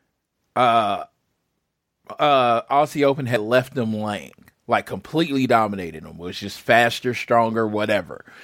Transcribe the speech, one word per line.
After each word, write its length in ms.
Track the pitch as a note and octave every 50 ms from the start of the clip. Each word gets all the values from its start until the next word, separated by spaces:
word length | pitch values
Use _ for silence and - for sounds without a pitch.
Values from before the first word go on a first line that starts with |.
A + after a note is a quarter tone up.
| _ _ _ _ _ _ _ _ _ _ -
uh, 500 | A#2 B2+ A#2+ A#2 A#2 G#2+ G2+ G2 E2+ D2+ _ _ _ _ _ _ _ _ _ _ _ _ _ _ _ _ _ _ _ _ - - -
uh, 440 | D3+ D3 C#3 C3 B2+ A#2+ A#2 A#2
Aussie 420 | - - C3+ C#3+ D3+ C#3 - D3 C#3+
Open 220 | C#3 C#3 D3+ C3
had 140 | A#2 B2 A2+
left 340 | G#2 A2 B2 B2+ B2+ - -
them 200 | C3+ A2+ A2 A2
laying, 380 | G#2+ G#2+ G#2+ G#2 E2+ C#2 - - _ - - _ _ _
like, 200 | - A#2 G2+ -
completely 600 | - B2 F#2+ - - - D#3+ F3 D3+ C#3 C3+ B2+
dominated 580 | A#2 A#2+ A2+ A2 G#2 G2+ F#2+ F2+ E2 D#2 D#2 D#2
them, 140 | D#2+ E2 E2
was 200 | F2 F2+ G2 -
just 220 | G2+ G2 - -
faster, 540 | - - A#2 A#2 A#2+ A#2 - - - B2+ A#2+
stronger, 520 | - - - A#2+ A#2 A2+ A2+ A2 A2+ A2+
whatever. 580 | G#2+ G#2+ G#2 G#2+ G#2+ G#2 F#2+ E2+ D2 - - - - - -